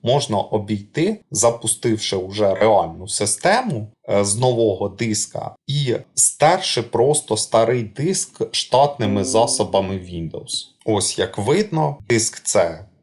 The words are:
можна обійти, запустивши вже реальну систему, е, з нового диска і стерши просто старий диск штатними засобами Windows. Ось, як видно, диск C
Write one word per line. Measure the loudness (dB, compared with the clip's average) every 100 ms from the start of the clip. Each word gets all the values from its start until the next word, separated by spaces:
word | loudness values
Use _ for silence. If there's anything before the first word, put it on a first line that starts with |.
можна | 2 0 2 -2
обійти, | 0 -4 -2 -6 -4 -2 -2 -2 _
запустивши | 0 0 0 -6 -2 0 -2 -2 -4
вже | -4 0 0
реальну | 4 4 4 2 -6 -8
систему, | -4 -2 0 2 2 0 -4 -8 _ -2
е, | 0
з | 2 2
нового | 0 4 2 2 -4
диска | -4 -4 -2 -4 -8 -10 -14 -6
і | -2 -2 -2 -4
стерши | -2 -2 4 4 4 0 -2
просто | -2 2 4 2 0 -4
старий | 2 2 4 2
диск | -2 -4 -2 -2 -6 -6 -6
штатними | -4 0 4 4 2 0 0
засобами | 2 2 2 0 0 0 0
Windows. | -6 -8 -8 -8 -10 -10 -10 -10 _
Ось, | -2 0 0 -2
як | -4 -2
видно, | 0 0 0 -2 -2 -4 0
диск | 0 0 -6 -2
C | 2 0 -2 -16 _